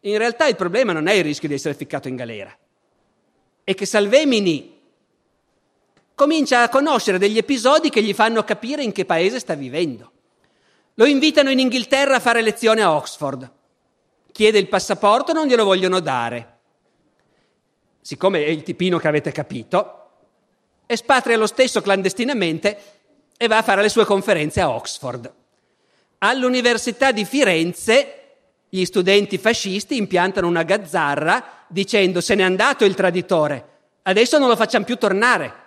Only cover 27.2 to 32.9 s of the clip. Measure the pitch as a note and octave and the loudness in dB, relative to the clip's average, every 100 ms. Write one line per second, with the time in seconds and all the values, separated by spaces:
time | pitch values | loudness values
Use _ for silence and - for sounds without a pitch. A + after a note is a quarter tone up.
27.2 | G3+ C4+ A#3 E3 E3 F3 - F#3+ F#3 - | -2 0 2 2 -2 -4 2 2 2 -12
28.2 | _ _ _ _ _ F#3+ F3+ G3+ F3+ G3+ | _ _ _ _ _ -4 -2 0 2 2
29.2 | G3+ F#3 A3 A#3 G3 F#3+ - C4+ G3 F3+ | 2 -2 -2 -2 -4 -6 -4 -4 -2 0
30.2 | F#3 F#3+ F3 E3+ E3 G#3 F3+ E3+ D3 C#3+ | 0 0 0 0 0 -2 -2 -2 -2 -2
31.2 | D#3 A3 - - _ F3 F#3+ G#3+ F#3 F3 | 0 -2 -4 -20 _ -6 -2 2 2 0
32.2 | - G3+ F#3 F#3+ A#3+ - G3+ | -2 2 2 2 0 2 0